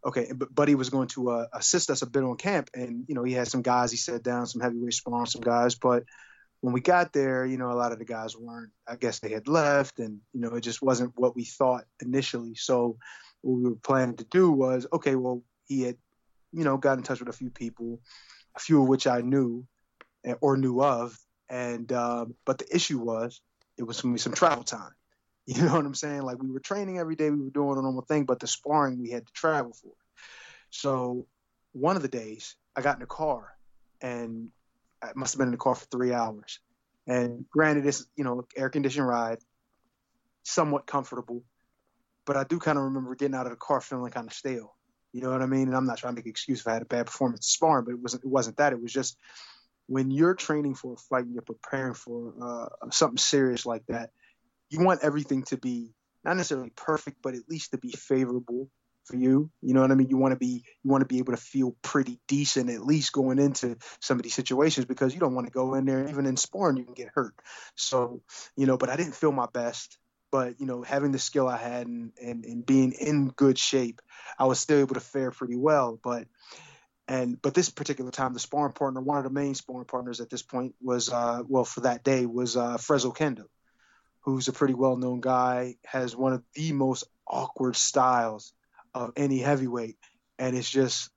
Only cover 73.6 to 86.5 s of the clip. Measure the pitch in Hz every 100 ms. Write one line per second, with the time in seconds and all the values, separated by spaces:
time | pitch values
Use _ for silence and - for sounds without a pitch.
73.6 | - 135 120 117 _ - - - 131 127
74.6 | - 147 135 127 - 139 127 120 123 123
75.6 | 143 147 123 113 127 120 - _ - -
76.6 | - - _ _ - 131 123 123 143 156
77.6 | 180 - 143 139 127 - 131 123 - 147
78.6 | 143 - 139 131 135 143 131 139 143 131
79.6 | - 127 120 123 123 117 117 120 - 127
80.6 | 127 - 127 123 117 120 120 120 123 131
81.6 | 120 - 127 120 - 131 123 117 123 123
82.6 | 120 117 - 147 123 - 151 117 101 _
83.6 | _ _ _ _ _ _ - 135 131 131
84.6 | 139 123 131 123 127 123 127 127 127 123
85.6 | 127 123 - 135 127 120 131 127 _